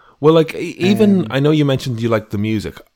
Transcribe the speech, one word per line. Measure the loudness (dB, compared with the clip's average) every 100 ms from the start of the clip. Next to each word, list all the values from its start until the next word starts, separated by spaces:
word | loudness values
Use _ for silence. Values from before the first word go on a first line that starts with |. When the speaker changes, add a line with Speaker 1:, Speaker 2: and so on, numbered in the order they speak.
| _ _
Speaker 1:
Well, | 2
like, | 4 2 -4
e-, | -10 -2
even, | 0 2 2 2
Speaker 2:
Um, | 0
Speaker 1:
I | -2
know | 0
you | 2 0
mentioned | -2 -4 -4
you | -2
liked | -2 -2
the | -6
music. | -4 -4 -6 -14 -20